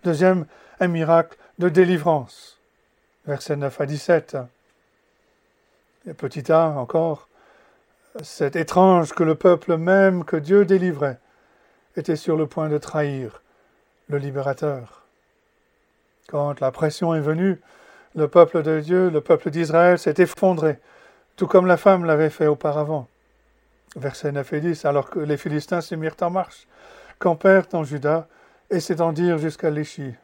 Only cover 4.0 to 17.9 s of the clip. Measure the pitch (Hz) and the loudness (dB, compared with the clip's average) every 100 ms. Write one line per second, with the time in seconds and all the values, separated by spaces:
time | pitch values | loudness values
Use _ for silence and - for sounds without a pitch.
4 | - 165 - 139 123 _ _ _ _ _ | 0 0 0 -14 -14 _ _ _ _ _
5 | _ _ _ _ _ _ _ _ _ _ | _ _ _ _ _ _ _ _ _ _
6 | - 156 139 156 131 160 160 147 120 165 | -20 -12 -10 -8 0 2 2 -4 -4 -2
7 | 165 147 _ _ _ _ _ _ _ _ | -2 -6 _ _ _ _ _ _ _ _
8 | _ - 151 - 139 165 160 180 190 180 | _ -20 -20 -6 -4 -4 -2 4 6 4
9 | 160 - 160 156 185 175 - 165 170 196 | 2 -2 0 4 4 4 0 -2 2 4
10 | 190 180 160 160 147 202 185 190 180 143 | 4 2 -4 -6 2 2 4 2 2 -2
11 | 139 127 _ _ _ _ _ _ _ - | -4 -6 _ _ _ _ _ _ _ -10
12 | 156 156 - 156 156 - 156 151 - 156 | -4 -4 -2 -2 -2 -4 -4 -4 -4 -4
13 | 147 135 117 - _ _ _ _ _ _ | -4 -6 -10 -14 _ _ _ _ _ _
14 | _ 143 139 139 139 135 151 135 117 _ | _ -6 -6 -6 -6 -4 -6 -6 -12 _
15 | _ _ _ _ _ _ _ _ _ _ | _ _ _ _ _ _ _ _ _ _
16 | _ _ _ 151 143 139 135 - 156 - | _ _ _ -6 -6 -2 -4 -2 -4 -2
17 | 170 160 147 160 190 175 _ _ _ | -2 0 -2 0 0 -2 _ _ _